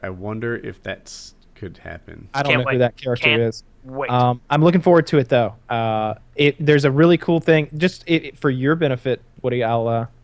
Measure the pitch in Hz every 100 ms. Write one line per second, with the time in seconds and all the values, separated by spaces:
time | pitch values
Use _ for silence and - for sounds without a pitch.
0 | 95 92 101 110 117 117 - - 98 95
1 | - - - - _ _ 95 78 87 80
2 | - 82 - 139 143 147 131 127 123 -
3 | 131 120 156 143 113 - - _ 131 131
4 | 131 123 123 123 - 147 165 180 185 170
5 | - 151 127 127 107 - - 120 113 110
6 | 110 110 - - 143 139 151 147 143 135
7 | 170 170 - 165 - 160 147 151 180 -
8 | - 160 - - 147 127 135 165 151 123
9 | 135 120 - - 127 123 113 117 113 117
10 | 113 -